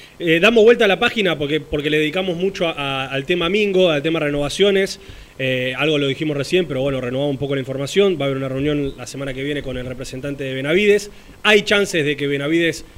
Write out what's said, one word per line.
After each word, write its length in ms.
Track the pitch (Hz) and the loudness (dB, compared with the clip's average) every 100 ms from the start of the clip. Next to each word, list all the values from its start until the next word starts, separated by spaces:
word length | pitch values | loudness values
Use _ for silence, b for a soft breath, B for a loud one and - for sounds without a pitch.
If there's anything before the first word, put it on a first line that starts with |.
| B B | B B
Eh, 200 | 175 160 | 0 4
damos 240 | 196 233 | 4 6
vuelta 220 | 214 240 214 | 6 6 4
a 20 | |
la 120 | 180 | 4
página 360 | 240 233 190 151 | 0 0 0 0
porque, 240 | 147 151 | -2 -2
porque 280 | 143 147 147 | -2 -4 0
le 60 | 151 | 0
dedicamos 380 | 151 185 190 170 | 0 -2 -4 -2
mucho 300 | 190 190 170 | -2 -2 -4
a, 60 | |
a, 340 | 151 139 135 131 | -2 -6 -4 -4
al 180 | 135 139 | -6 -2
tema 240 | 175 170 | 0 0
Mingo, 400 | 202 208 185 180 | 0 2 4 4
al 140 | 151 | 2
tema 160 | 151 165 | 0 0
renovaciones. 800 | 151 143 143 - 202 196 190 - B B B B | 0 -2 -4 2 2 4 0 -4 B B B B
Eh, 340 | 135 127 127 127 | -2 -2 -2 -2
algo 200 | 147 147 | 0 0
lo 80 | 139 | 0
dijimos 300 | 135 156 139 | -2 -2 -4
recién, 300 | 135 175 165 | 0 0 0
pero 140 | 131 | -2
bueno, 180 | 139 131 | -2 -2
renovamos 300 | 123 131 147 | -4 -2 -2
un 60 | 139 | -2
poco 160 | 139 139 | -2 -2
la 60 | |
información. 560 | 127 135 139 190 202 165 | -2 -6 -2 2 2 2
Va 40 | 139 | -2
a 20 | |
haber 100 | 135 | -2
una 120 | 135 | -4
reunión 440 | 131 143 147 139 127 | -2 0 0 -2 -6
la 100 | 120 | -12
semana 260 | 131 139 | -10 -8
que 80 | 131 | -6
viene 200 | 139 147 | -4 -4
con 140 | 135 127 | -6 -8
el 80 | 123 | -8
representante 560 | 123 127 131 143 139 | -10 -10 -8 -8 -6
de 100 | 135 | -6
Benavides. 560 | 131 139 175 208 202 202 b b b | -4 0 2 4 2 0 b b b
Hay 220 | 214 214 | 4 4
chances 420 | 208 202 196 175 143 | 4 2 2 0 -2
de 100 | 139 | -2
que 100 | 143 | -2
Benavides, 580 | 143 143 165 165 156 - | -2 0 2 2 -2 -10